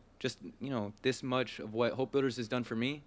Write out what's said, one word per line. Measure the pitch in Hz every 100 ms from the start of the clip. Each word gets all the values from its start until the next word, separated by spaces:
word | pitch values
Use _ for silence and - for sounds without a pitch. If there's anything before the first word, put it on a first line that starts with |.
| - -
just, | 127 - 85 -
you | 131
know, | 123 104 -
this | 127 127
much | 131 127 123 -
of | 107
what | 113 117
Hope | - 127
Builders | 139 131 117
has | 107
done | 123
for | 120 113
me, | 123 147